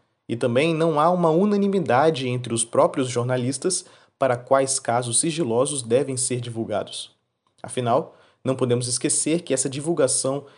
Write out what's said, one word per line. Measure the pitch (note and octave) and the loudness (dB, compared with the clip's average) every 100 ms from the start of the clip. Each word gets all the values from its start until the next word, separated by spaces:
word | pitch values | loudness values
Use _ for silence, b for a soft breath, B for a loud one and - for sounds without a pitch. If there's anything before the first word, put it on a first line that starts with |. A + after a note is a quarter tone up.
| _ _ - | _ _ -8
E | A#2+ | -2
também | B2+ A#2+ E3 | 0 2 2
não | D#3+ E3 D3 | 2 2 4
há | E3 | 2
uma | F3+ E3+ | 4 4
unanimidade | D#3+ G#3 G3+ G3+ F#3+ B2+ B2 D#3+ C3+ B2+ | 4 2 2 2 0 2 4 4 2 -2
entre | B2 A#2 | -4 -4
os | A2+ | -4
próprios | - - D#3 D3 B2+ | -2 2 2 0 -2
jornalistas | B2 B2 B2+ B2 C3+ F#3 F#3 b b b _ | -2 -2 -2 -2 -4 -4 -4 b b b _
para | C3+ A#2+ | 0 0
quais | - C3+ C3 - | 2 2 2 -2
casos | - A#2 B2 A2+ | 0 0 0 0
sigilosos | E3 D#3 B2+ A#2 C#3+ C#3+ | -2 -2 -2 0 0 -4
devem | A2+ B2 C3+ B2+ | 0 0 0 -4
ser | - B2 | -4 -4
divulgados. | A#2+ A2+ G#2 G2+ - - - _ _ _ _ _ | -6 -8 -4 -4 -6 -10 -14 _ _ _ _ _
Afinal, | - B2+ A#2+ C3 E3+ b b b | -8 -4 0 0 -2 b b b
não | C3 C3 | -4 -2
podemos | B2+ A#2+ B2 | 0 0 0
esquecer | B2 D3 - D3 E3+ | -2 -2 -2 0 -2
que | - | 0
essa | C3 C#3+ | -2 -2
divulgação | C3+ D3+ D#3+ B2+ - C3+ C#3 b | -4 -2 2 2 2 -2 -4 b